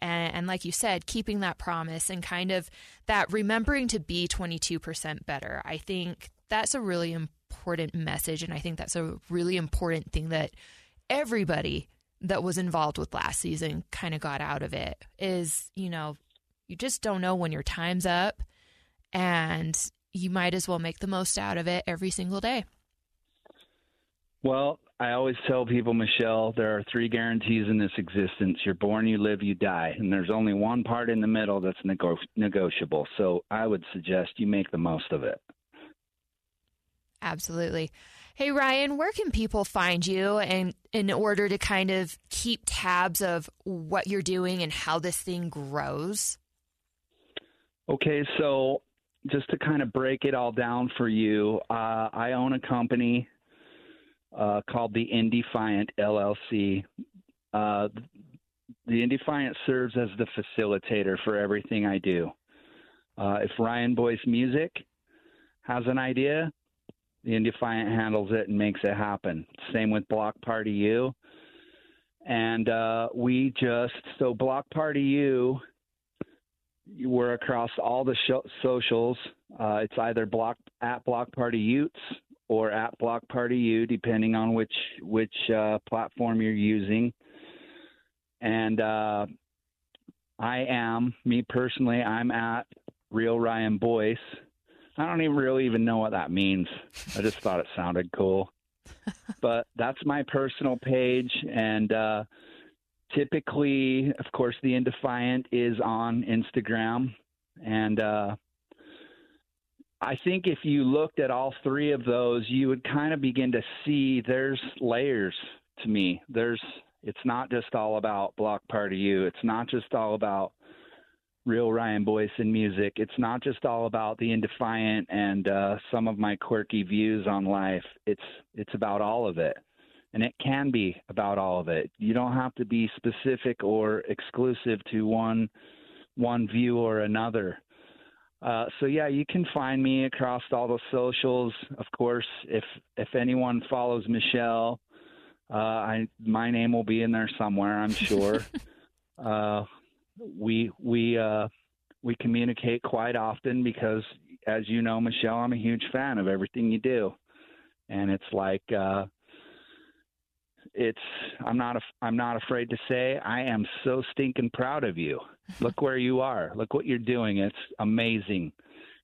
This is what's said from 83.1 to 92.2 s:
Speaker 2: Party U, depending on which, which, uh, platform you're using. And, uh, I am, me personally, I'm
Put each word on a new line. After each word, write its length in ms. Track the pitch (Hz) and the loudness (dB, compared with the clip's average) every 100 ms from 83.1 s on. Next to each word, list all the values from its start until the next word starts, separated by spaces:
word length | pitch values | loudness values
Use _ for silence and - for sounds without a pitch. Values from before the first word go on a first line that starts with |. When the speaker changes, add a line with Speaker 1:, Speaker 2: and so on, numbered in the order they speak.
| 117 - | -2 -4
Speaker 2:
Party 300 | 127 120 123 | -2 2 2
U, 280 | 117 113 117 | 4 4 2
depending 480 | 113 120 110 110 | 0 2 2 4
on 200 | 113 113 | 4 4
which, 180 | 113 107 - - - | 2 0 -4 -6 -10
which, 320 | 90 110 110 - - | -2 0 0 -2 0
uh, 240 | 110 107 107 - | 2 2 0 -2
platform 540 | 113 110 - 117 113 | -4 -4 -2 0 2
you're 120 | 110 | 2
using. 600 | 107 104 107 98 110 120 - - - - - - - - _ _ _ _ - | 2 4 4 2 2 2 -2 -20 -20 -20 -20 -20 -20 -20 _ _ _ _ -6
And, 400 | 113 113 110 110 | 0 2 2 2
uh, 460 | 107 107 107 104 104 - _ _ _ _ _ - _ - _ - | 2 2 0 -2 -4 -8 _ _ _ _ _ -20 _ -20 _ -6
I 200 | 117 127 127 | -4 -2 0
am, 460 | 123 113 117 123 - 123 | 0 0 0 -2 -2 0
me 180 | 120 - | 0 0
personally, 540 | 123 127 - 123 120 | 0 0 0 2 2
I'm 300 | 110 113 | 0 0